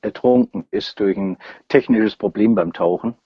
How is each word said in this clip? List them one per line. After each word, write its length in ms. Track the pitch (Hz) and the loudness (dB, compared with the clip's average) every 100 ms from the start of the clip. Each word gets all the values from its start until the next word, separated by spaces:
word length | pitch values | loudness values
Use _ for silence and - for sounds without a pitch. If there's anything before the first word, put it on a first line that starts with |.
ertrunken 640 | 107 - 123 127 117 98 - | -8 -2 2 2 2 -4 -6
ist 300 | 101 - - | -6 -6 -4
durch 160 | 101 95 | -2 -2
ein 220 | 98 92 - - _ | -4 -8 -12 -20 _
technisches 460 | 143 - 117 107 | 0 4 2 2
Problem 400 | - 104 98 110 | 0 -4 0 2
beim 180 | 107 85 | 2 0
Tauchen. 420 | - 85 90 117 117 | -2 -2 0 -4 -10